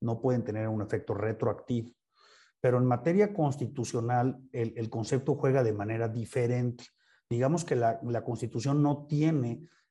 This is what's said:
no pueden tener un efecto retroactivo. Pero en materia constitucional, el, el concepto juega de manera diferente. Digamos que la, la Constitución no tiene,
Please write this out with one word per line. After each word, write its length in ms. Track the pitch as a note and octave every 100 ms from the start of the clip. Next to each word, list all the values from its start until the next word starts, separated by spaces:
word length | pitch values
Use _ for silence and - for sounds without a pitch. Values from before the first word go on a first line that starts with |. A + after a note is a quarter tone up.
no 180 | A#2+ A2+
pueden 240 | C3 B2
tener 240 | A2 G#2+ A2
un 140 | A2
efecto 320 | G#2 G#2 -
retroactivo. 800 | G2+ A2 G#2+ A#2 G2+ - A#2+ A2+ _ _ _ _ - _ -
Pero 160 | B2+ B2
en 80 | B2+
materia 480 | A#2+ E3 F#3 G#3
constitucional, 1040 | G3+ D3 C3 A2+ - A2+ A#2+ A#2 B2 B2+ C3 -
el, 220 | B2+ A2+ A#2
el 140 | G#2+
concepto 460 | A2+ G#2+ C3 D3+ C#3
juega 280 | C3+ C3+
de 80 | A#2
manera 380 | G#2 G#2 A2+ A#2
diferente. 760 | A#2 A2 B2+ A#2+ B2 B2 A#2 - _ _ _ -
Digamos 340 | A#2+ C3 E3
que 120 | - B2+
la, 240 | A#2 A2+
la 200 | A#2+ A#2
Constitución 580 | B2 A#2 A#2 A#2 C3+ D3
no 240 | D3 C#3+ -
tiene, 560 | D3 D#3 D3+ A#2 A#2 - _ _